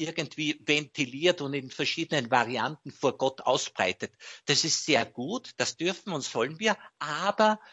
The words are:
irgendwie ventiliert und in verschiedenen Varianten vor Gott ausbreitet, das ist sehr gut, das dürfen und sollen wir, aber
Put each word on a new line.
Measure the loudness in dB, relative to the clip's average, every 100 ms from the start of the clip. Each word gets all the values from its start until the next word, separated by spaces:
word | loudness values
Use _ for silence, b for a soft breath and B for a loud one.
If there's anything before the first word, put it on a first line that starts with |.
irgendwie | -4 -4 -4 -2 -2 0
ventiliert | 2 2 0 -4 -4 2 2 2
und | -2
in | -4 -6
verschiedenen | -4 -2 -2 -2 -2 2
Varianten | 2 2 0 -2 -4 -14
vor | -2 0 2
Gott | 0 0
ausbreitet, | 0 0 0 0 0 0 -6 _ B B 0
das | 2
ist | 2 0
sehr | 2 2
gut, | 2 -6 -6 -6 -6 -4
das | -4 -2
dürfen | -4 -4 -6
und | -6
sollen | -4 -2 -2 0
wir, | 0 0 B -10
aber | -6 -2 0 4 4 2 b